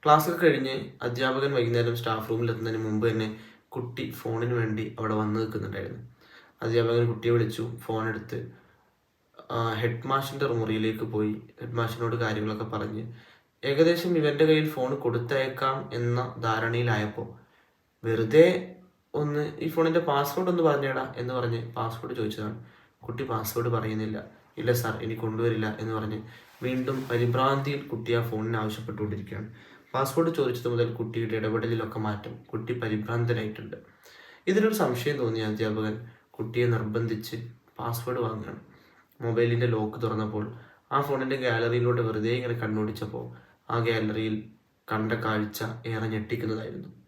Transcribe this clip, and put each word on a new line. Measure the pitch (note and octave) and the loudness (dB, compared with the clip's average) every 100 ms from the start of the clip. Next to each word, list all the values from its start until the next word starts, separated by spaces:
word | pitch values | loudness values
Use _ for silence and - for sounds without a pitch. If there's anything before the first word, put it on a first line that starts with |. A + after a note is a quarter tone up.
ക്ലാസ്സൊക്കെ | D3+ D3+ D#3+ E3 E3+ | 8 6 6 6 6
കഴിഞ്ഞ് | C3+ C3 C3 G#2 - B2 | 6 0 -4 -8 -6 -4
അധ്യാപകൻ | A#2+ C3 C3 C#3 C3+ | 0 0 2 2 2
വൈകുന്നേരം | A#2 A#2 A#2 A#2 | 2 2 2 0
സ്റ്റാഫ് | A#2 A2 G#2+ | -2 -4 -2
റൂമിൽ | A2+ A#2 | 0 0
എത്തുന്നതിന് | A2 A2+ A2 A2 | 0 -2 -2 0
മുമ്പ് | G#2+ A2+ | 2 2
തന്നെ | G#2+ A2 G#2+ - - _ C3 | 2 -2 -6 -14 -20 _ -8
കുട്ടി | A#2+ - - - | -8 -6 -8 -6
ഫോണിന് | A2+ A2+ A#2+ A#2+ | -4 -2 0 0
വേണ്ടി | A2 G#2+ G#2+ - | 0 -2 -4 -4
അവിടെ | A2 G#2+ | -2 0
വന്ന് | G#2+ G#2+ | 0 0
നിൽക്കുന്നുണ്ടായിരുന്നു. | A2 G#2 G2+ G2+ G2 - - - - - - _ A2+ | -2 -4 -6 -6 -8 -10 -14 -20 -20 -20 -20 _ 0
അധ്യാപകൻ | A#2 A#2 A#2 A#2 | 4 4 4 2
കുട്ടിയെ | A2 A#2 A#2+ | 2 2 4
വിളിച്ചു, | A2+ - A#2 - | 2 -2 -6 -8
ഫോൺ | - A2 A2 | -4 -2 -2
എടുത്ത്, | G#2+ - - - - _ _ _ _ _ _ _ - - A#2 | -4 -6 -8 -8 -16 _ _ _ _ _ _ _ -20 -6 -2
ആ, | A#2 A2 | 0 0
ഹെഡ് | A#2 A#2+ C3 | 0 -2 0
മാഷിൻ്റെ | C3+ C3+ - C#3 A#2 | 0 0 -2 0 0
മുറിയിലേക്ക് | A2 A2 A2 G#2+ A2 | 0 2 0 0 -2
പോയി | G#2+ G#2+ G#2+ - - | 0 0 -2 -10 -14
ഹെഡ് | A#2+ A#2+ | -6 -2
മാഷിനോട് | A2+ G#2+ A#2 A2+ | -2 -2 -2 0
കാര്യങ്ങളൊക്കെ | A2+ G#2+ G#2+ G#2+ A2 G#2+ | 0 0 -2 -4 -4 -4
പറഞ്ഞ് | A2 G#2+ A2+ - - - _ _ | -4 -6 -8 -12 -20 -20 _ _
ഏകദേശം | C3+ C#3 E3 E3+ F3+ E3+ | -2 4 6 6 2 2
ഇവൻ്റെ | D3 C#3+ D#3 | 2 4 6
കയ്യിൽ | D#3 D#3 C3 | 6 4 0
ഫോൺ | B2+ - B2 | -2 0 0
കൊടുത്തയക്കാം | A#2 A#2 C3+ C3 - C3+ C3+ A#2 A#2+ | -2 0 0 0 0 0 0 -4 -2
എന്ന | A#2+ A#2+ B2+ - A2+ | 0 0 -2 -4 -2
ധാരണയിലായപ്പോൾ | A2 A#2 A#2+ A#2+ G#2 G#2+ - G#2 - - _ _ _ _ _ | 0 0 0 2 0 -2 -4 -10 -14 -20 _ _ _ _ _
വെറുതെ | A2+ A2+ A2 D3 E3+ F3+ - - - _ _ | -2 0 6 8 8 6 -4 -14 -20 _ _
ഒന്ന്, | - D3 D3 D3 - E3 | -4 -2 -2 -4 -4 -4
"ഈ | |
ഫോണിൻ്റെ | D#3+ D#3+ E3 D#3+ | 2 4 4 4
പാസ്വേഡ് | C#3+ D3 - F3+ | 2 2 0 2
ഒന്ന് | F3 D#3+ | 4 4
പറഞ്ഞേടാ" | C#3+ C#3 C3 C3 A#2+ | 4 2 -2 -4 -6
എന്ന് | B2 B2+ | -4 -2
പറഞ്ഞ് | A#2+ A#2 A#2 - | 0 -2 -4 -4
പാസ്വേഡ് | A2+ - B2 - | -4 -4 -8 -4
ചോദിച്ചതാണ്. | G#2+ G#2+ G#2+ A#2+ - - _ _ - | -4 -2 -6 -8 -14 -20 _ _ -12
കുട്ടി | A#2 C3 | -6 -4
പാസ്വേഡ് | A2 G2+ - A#2+ A#2 | -2 -2 -2 0 0
പറയുന്നില്ല. | A2 G#2+ A2 G#2+ - - _ - | 0 -2 -2 -4 -8 -18 _ -4
"ഇല്ല | A#2+ A#2+ | 2 2
സാർ, | A#2 A2 | 2 -4
ഇനി | A2+ A2+ | -4 -4
കൊണ്ടുവരില്ല" | A2+ A2 A#2 A2 A2 G#2+ | -4 0 0 2 -2 -4
എന്ന് | A2 A2 | -4 -4
പറഞ്ഞ് | G#2+ G#2+ - - - - B2 | -4 -6 -10 -18 -20 -8 -4
വീണ്ടും | B2+ B2+ C3+ C3 | -2 -2 -2 -2
പരിഭ്രാന്തിയിൽ | A#2+ A#2+ B2+ C3+ C3+ C#3 C#3 - | 2 2 4 4 2 0 -4 -6
കുട്ടി | A#2 A#2+ A#2 | -8 0 0
ആ | A2+ | 2
ഫോണിന് | A2 A2 A2+ | -2 -2 -2
ആവശ്യപ്പെട്ടുകൊണ്ടിരിക്കുകയാണ്. | G#2+ - - G#2 G#2 G2 - G#2 G#2+ - - - _ | -2 -4 -8 -4 -4 -4 -6 -8 -10 -14 -20 -20 _
പാസ്വേഡ് | C3+ C3+ - E3 E3 | -2 0 2 2 4
ചോദിച്ചത് | B2+ A#2+ B2 | 2 2 -2
മുതൽ | A#2 A2+ - | 2 0 0
കുട്ടിയുടെ | A2+ A2+ A2 A2+ | -4 -2 -2 -2
ഇടപെടലിലൊക്കെ | G#2+ A2 A2+ A#2 G#2+ A2 A2 | 0 0 0 -2 -2 -4 -4
മാറ്റം. | G2+ - - - | -4 -8 -14 -8
കുട്ടി | A2 A2+ A#2+ | -8 -4 -4
പരിഭ്രാന്തനായിട്ടുണ്ട്. | A2+ G#2+ G#2+ A#2 A#2 A2+ G#2+ G#2+ G#2+ - - _ - - - - - | -2 -2 -2 0 2 0 -2 -6 -12 -14 -16 _ -20 -20 -20 -8 2
ഇതിലൊരു | G3 A3 G#3+ | 4 6 4
സംശയം | C#3+ A#2+ D3 C#3 | 2 2 0 0
തോന്നിയ | A#2 A2+ G#2+ | 0 0 -2
അധ്യാപകൻ | G#2+ A2 G#2+ G#2+ A2 - - _ - | 0 0 0 -2 -4 -10 -20 _ -8
കുട്ടിയെ | A2+ A#2+ A#2+ A2+ | -4 2 2 2
നിർബന്ധിച്ച് | G#2+ A2+ A#2 A2 - A#2 - - _ - | 0 0 0 -2 -6 -8 -10 -14 _ -8
പാസ്വേഡ് | A#2+ A#2 - B2 A#2 | -4 -4 -2 -2 -2
വാങ്ങുകയാണ്. | G#2+ G2+ G2+ - - - _ _ _ | -2 -8 -10 -14 -20 -20 _ _ _
മൊബൈലിൻ്റെ | A#2 A2 A#2+ A#2+ B2 | -2 4 4 4 4
ലോക്ക് | A2 G#2+ - | 2 0 0
തുറന്നപ്പോൾ | A#2 G#2+ G#2+ G#2+ G#2 - - - _ C3+ | -2 0 -2 -2 -6 -8 -18 -20 _ 0
ആ | C#3+ | 0
ഫോണിൻ്റെ | C3+ C3 C3 | 0 0 0
ഗാലറിയിലൂടെ | B2+ A#2 A#2 A#2+ A#2+ A#2+ A2+ | 2 2 2 4 4 4 2
വെറുതെ | G#2+ A2 B2 | 0 0 0
ഇങ്ങനെ | B2 A#2+ | -2 -4
കണ്ണോടിച്ചപ്പോൾ | A2 G#2+ G#2+ G#2+ G#2+ A#2+ A#2+ - - _ _ | -2 0 -2 -2 -6 -8 -10 -14 -20 _ _
ആ | A#2+ A#2 | 0 2
ഗാലറിയിൽ | A2+ G#2+ A2 A2 G#2+ - - _ _ - | 2 0 0 0 -2 -6 -20 _ _ -4
കണ്ട | G#2+ A2 A#2 A2 | -2 0 0 0
കാഴ്ച | G#2+ G#2 - A2 - A#2 | 0 -2 -4 -6 -6 -6
ഏറെ | A2 A2+ | -4 -2
ഞെട്ടിക്കുന്നതായിരുന്നു. | G#2+ G#2+ - G#2+ A2 - - - - | -2 -2 -4 -2 -4 -6 -10 -14 -18